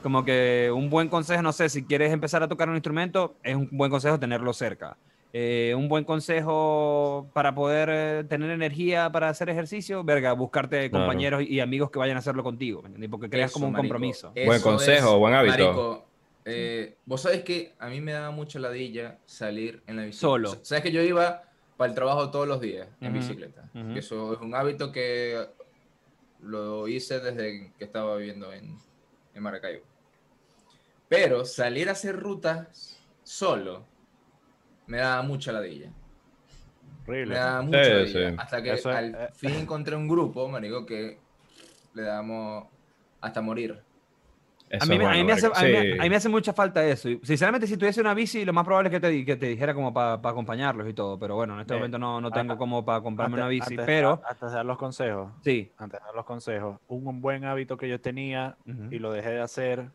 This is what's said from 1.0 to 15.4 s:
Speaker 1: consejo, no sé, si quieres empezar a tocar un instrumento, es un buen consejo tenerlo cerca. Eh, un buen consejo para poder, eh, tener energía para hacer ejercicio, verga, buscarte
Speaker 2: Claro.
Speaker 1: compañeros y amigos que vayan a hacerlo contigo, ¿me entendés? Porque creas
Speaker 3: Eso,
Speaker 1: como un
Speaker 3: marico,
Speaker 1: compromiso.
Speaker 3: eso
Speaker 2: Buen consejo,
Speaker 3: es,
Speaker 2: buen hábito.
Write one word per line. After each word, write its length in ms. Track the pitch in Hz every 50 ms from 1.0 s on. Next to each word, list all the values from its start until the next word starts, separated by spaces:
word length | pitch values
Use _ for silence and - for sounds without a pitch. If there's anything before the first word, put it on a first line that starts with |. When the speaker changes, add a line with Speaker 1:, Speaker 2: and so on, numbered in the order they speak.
| 165 156
Speaker 1:
consejo, 340 | 175 170 156 151 175 170
no 100 | 170 160
sé, 160 | 151 - 170 156
si 160 | 131 143 127
quieres 280 | - 143 143 151 151
empezar 300 | 160 151 160 147 175 165
a 60 | 160 151
tocar 200 | 170 - 165 160
un 60 | 165
instrumento, 640 | 160 151 165 151 160 175 180 170 190 180 160 - _
es 120 | - 123 131
un 120 | 139 139 131
buen 180 | 143 139 139 139
consejo 280 | 139 135 131 147 156 151
tenerlo 340 | 131 120 120 113 120 123
cerca. 440 | 117 - 131 92 90 - 85 71 - _ _ _ _ _ _ _ -
Eh, 380 | 120 120 120 120 120 117 117 120
un 120 | 131 143 147
buen 160 | 151 156 147
consejo 1300 | 156 160 156 147 - 165 160 156 160 156 156 156 156 151 151 151 147 147 147 147 143 143 143 139 139
para 220 | _ 151 143 143 131
poder, 340 | 143 143 143 151 151 156 160
eh, 340 | 156 156 156 156 156 156 151 143
tener 220 | 151 143 151 160
energía 600 | 170 165 160 151 143 151 175 175 175 170 170 165
para 180 | 160 165 160 156
hacer 180 | 151 - 175 175
ejercicio, 560 | 165 165 165 151 202 208 180 - 196 190 175
verga, 280 | 151 147 143 127 127 123
buscarte 560 | 123 127 117 - 147 131 131 151 143 139 127
Speaker 2:
Claro. 140 | - 95 92
Speaker 1:
compañeros 380 | 90 - 92 139 139 143 139
y 180 | 143 143 139 135
amigos 300 | 123 123 131 135 147 139
que 80 | - 139
vayan 180 | 131 135 131
a 20 | 127
hacerlo 240 | 120 143 135 131
contigo, 400 | 120 127 120 120 135 120 101 85
¿me 60 | 92 98
entendés? 200 | 98 101 110 107
Porque 200 | 113 104 120 107
creas 160 | 131 127 127 127
Speaker 3:
Eso, 60 | -
Speaker 1:
como 120 | 151 139 135
un 40 |
Speaker 3:
marico, 100 | 135 143 135 123 123
Speaker 1:
compromiso. 380 | 120 127 127 120 - - - -
Speaker 3:
eso 120 | 123 127
Speaker 2:
Buen 140 | 113 117 117
consejo, 540 | - 110 107 101 - 143 143 143 131 113 104
Speaker 3:
es, 40 | 101
Speaker 2:
buen 160 | 104 110 123
hábito. 220 | 135